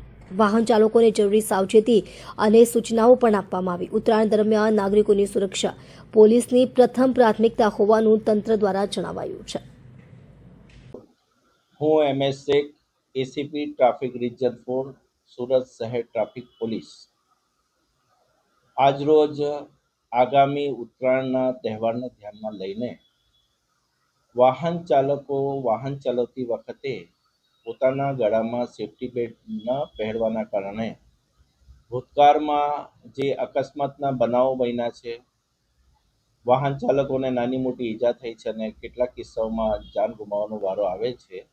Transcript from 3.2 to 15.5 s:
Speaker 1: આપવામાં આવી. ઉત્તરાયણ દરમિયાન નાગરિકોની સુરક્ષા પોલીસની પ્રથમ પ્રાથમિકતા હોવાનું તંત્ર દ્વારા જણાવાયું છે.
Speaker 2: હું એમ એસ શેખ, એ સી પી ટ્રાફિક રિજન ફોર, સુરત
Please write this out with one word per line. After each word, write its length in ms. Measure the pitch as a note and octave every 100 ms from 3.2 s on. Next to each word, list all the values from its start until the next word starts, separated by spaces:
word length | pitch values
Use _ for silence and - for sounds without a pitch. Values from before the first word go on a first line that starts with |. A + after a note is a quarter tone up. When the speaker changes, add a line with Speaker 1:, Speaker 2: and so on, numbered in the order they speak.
| A#3
Speaker 1:
આપવામાં 400 | G3+ G3+ F#3 F#3
આવી. 140 | F3 -
ઉત્તરાયણ 360 | G#3+ A#3 A3 A3
દરમિયાન 460 | G#3+ G#3+ G#3+ A3
નાગરિકોની 520 | G#3+ G3 G#3 G#3 G3+ G3
સુરક્ષા 480 | G3+ G3 - F#3 - - - -
પોલીસની 540 | A3 G#3+ A#3+ A#3 B3 B3+
પ્રથમ 460 | B3 A#3+ A#3+ C4
પ્રાથમિકતા 560 | B3 A3 G#3+ A3+ A3+ G#3+
હોવાનું 500 | G#3+ G3+ A3 A3 A3
તંત્ર 380 | G#3+ G#3 A3+ A3
દ્વારા 280 | G3+ F#3+
જણાવાયું 600 | G#3 G3+ F3 F3+ - -
છે. 280 | - - - - - - - - - - - - - - - - - _ _ _ _ _ _ -
Speaker 2:
હું 240 | D3+ D#3
એમ 180 | D3 C3+
એસ 120 | C#3
શેખ, 400 | C#3 - C#3+ D3 _ _ _ _
એ 100 | C3
સી 180 | B2+ D3+
પી 240 | C#3+ D3 D3
ટ્રાફિક 440 | D3 B2 A2 B2+ A#2+
રિજન 340 | A#2+ A#2+ B2
ફોર, 440 | A#2 - B2+ C3+ - _ _ _
સુરત 360 | - B2